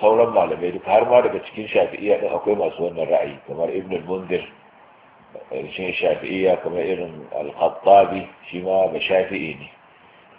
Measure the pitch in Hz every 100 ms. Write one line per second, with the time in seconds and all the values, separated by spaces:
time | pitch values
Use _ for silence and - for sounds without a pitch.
0 | 107 113 117 107 87 80 87 90 - 104
1 | 120 123 113 98 - - 107 104 - -
2 | 104 101 101 87 - 104 85 - 85 82
3 | 76 76 73 69 - 71 82 85 92 90
4 | 80 92 87 90 - - - _ - _
5 | _ _ _ - - 65 73 92 92 -
6 | 110 76 - 95 92 90 85 87 82 90
7 | 87 78 69 - 71 - 82 - 95 98
8 | 92 95 90 - - 90 90 95 95 80
9 | - 95 92 95 78 71 71 - _ _
10 | _ _ _